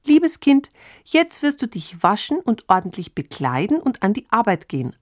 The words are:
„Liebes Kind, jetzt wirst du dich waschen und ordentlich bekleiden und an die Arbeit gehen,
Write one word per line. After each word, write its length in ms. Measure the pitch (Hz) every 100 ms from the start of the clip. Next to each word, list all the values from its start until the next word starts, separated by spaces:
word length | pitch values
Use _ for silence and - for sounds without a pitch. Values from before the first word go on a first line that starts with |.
„Liebes 380 | - 302 330 -
Kind, 300 | - 277 277 _ - - -
jetzt 360 | 320 330 -
wirst 200 | 294 285
du 60 | 233
dich 360 | 185 - 170
waschen 360 | 180 208 - 302
und 260 | 302 220 -
ordentlich 480 | 185 180 - 175 -
bekleiden 640 | - - 135 127 196 311
und 240 | 285 233
an 100 | 190
die 140 | 214 -
Arbeit 380 | 226 226 175 -
gehen, 280 | 135 127 -